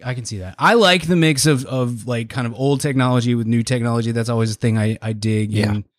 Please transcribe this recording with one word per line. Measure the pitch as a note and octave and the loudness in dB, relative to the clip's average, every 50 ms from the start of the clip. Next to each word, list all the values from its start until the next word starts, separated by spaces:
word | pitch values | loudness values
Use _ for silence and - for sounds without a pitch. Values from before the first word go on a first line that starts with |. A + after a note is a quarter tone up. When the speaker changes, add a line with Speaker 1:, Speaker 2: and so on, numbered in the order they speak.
| - | -10
Speaker 1:
I | B2 B2 | -8 -8
can | B2 A2+ | -8 -8
see | - A2 G2 | -10 -10 -10
that. | F2+ F#2 - - | -10 -10 -4 0
I | C#3+ F#3 A3+ | 4 4 6
like | A#3 G#3 F3+ F3+ F3+ D#3+ | 6 6 6 4 2 2
the | E3 E3+ | 2 2
mix | E3+ D#3+ D#3 D3 C3 B2+ | 4 4 4 2 2 2
of, | D#3 D3 B2 C3+ | 2 2 2 0
of, | - B2+ C3 B2 A#2+ A#2+ A2 G#2 B2 | -4 -4 -2 -2 -2 -4 -6 -6 -6
like, | A#2+ A#2 A#2 A2+ | -4 -4 -6 -6
kind | - C3 B2 | -6 -6 -6
of | A#2 A#2 | -6 -4
old | B2 C3+ C#3+ C#3+ C3 | -2 0 0 0 0
technology | - D3 C3 C3 B2+ B2+ B2+ B2 A#2 B2 A#2+ | 0 -2 0 0 2 2 2 2 2 2 0
with | A#2 A2+ | 0 0
new | A2+ A#2 A#2 | 0 0 0
technology. | A2+ - B2+ A#2+ A#2 A#2+ A#2 A#2 A2+ A#2 | 0 0 -2 -2 -2 0 -2 -2 -2 -2
That's | A2+ A#2 A2 A#2+ | -2 -2 -2 -2
always | A#2 A2+ A2+ A2 | 0 0 0 -2
a | G#2+ - | -2 -2
thing | - A2+ A2 A2 | 0 0 0 2
I, | G#2+ A2 A2 - | 0 0 -2 -4
I | - A2+ | -6 -8
dig | G#2+ G#2 A2 A2 A2 G#2+ G#2+ G#2 | -6 -4 -2 -2 0 0 -2 0
Speaker 2:
Yeah. | A2 G#2 G#2 G#2 G#2 | 0 -2 -2 -2 -2
Speaker 1:
in | G#2 G2+ _ _ | -6 -6 _ _